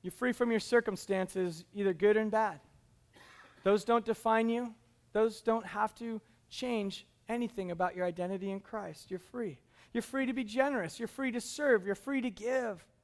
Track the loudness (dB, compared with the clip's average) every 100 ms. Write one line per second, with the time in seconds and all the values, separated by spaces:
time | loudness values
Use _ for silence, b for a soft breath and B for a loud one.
0 | -10 -2 -2 0 2 0 4 4 4 -6
1 | -2 -2 -2 -2 -4 -4 -12 -2 0 4
2 | 4 4 4 2 0 -4 -16 _ _ _
3 | _ B B B B B 4 4 4 2
4 | 2 -2 2 4 4 0 -4 -10 _ _
5 | _ 2 2 2 0 0 0 -2 -2 -2
6 | -8 -8 b b _ -8 -2 -2 -2 -6
7 | -16 _ -6 -4 -2 -4 -6 -2 -2 0
8 | -4 -2 -4 -4 -4 -6 -8 -10 -10 -12
9 | -10 -10 -10 -8 -6 -8 _ b b -6
10 | -2 -2 -2 -2 -4 2 2 2 -4 -6
11 | -8 -4 -4 -2 -6 -2 4 4 4 -4
12 | -2 -2 -2 -4 -2 -2 -2 -8 -14 _